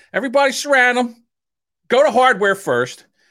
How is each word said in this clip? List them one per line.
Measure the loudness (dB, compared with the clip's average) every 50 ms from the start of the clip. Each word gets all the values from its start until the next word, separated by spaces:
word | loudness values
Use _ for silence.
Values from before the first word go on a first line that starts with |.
| _ _
everybody | -6 -6 -4 -2 0 0 0 0
surround | -2 -4 -4 0 0 2 2 2 0 0
'em. | -2 -4 -8 _ _ _ _ _ _ _ _ _ _ _ _ _ _ -2
Go | 2 2 2
to | 2
hardware | 2 2 2 2 2 2 0 -2 -2
first | -2 -4 -2 -2 -2 -2 -4 -8 -14 -20 _ _ _ _ _